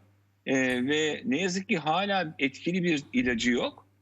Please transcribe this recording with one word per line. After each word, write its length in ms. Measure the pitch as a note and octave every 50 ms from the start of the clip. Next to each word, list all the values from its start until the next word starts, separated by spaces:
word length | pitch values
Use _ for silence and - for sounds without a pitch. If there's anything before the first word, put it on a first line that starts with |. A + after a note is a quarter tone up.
| - _ _ _ _ _ _ _ -
E, 400 | C3+ C3+ C3+ C3 B2+ B2+ B2 B2
ve 360 | C#3 D3+ D3+ D#3 D#3 C#3+ - -
ne 160 | - C3 D3+
yazık 280 | F#3+ F#3 F3+ G3 F#3+ -
ki 100 | G#3+ D#3+
hala 560 | D3 D#3 D#3 F3+ G3+ G3+ G3 F#3+ F3 D#3 D#3 -
etkili 440 | C#3 C3+ - - - E3+ F3 F#3+
bir 200 | E3+ F3 D#3 C#3+ C#3+ -
ilacı 380 | - B2 B2 B2+ A#2+ A2 A#2 B2
yok. 380 | A#2+ - F#3 F#3+ - - - _ _ _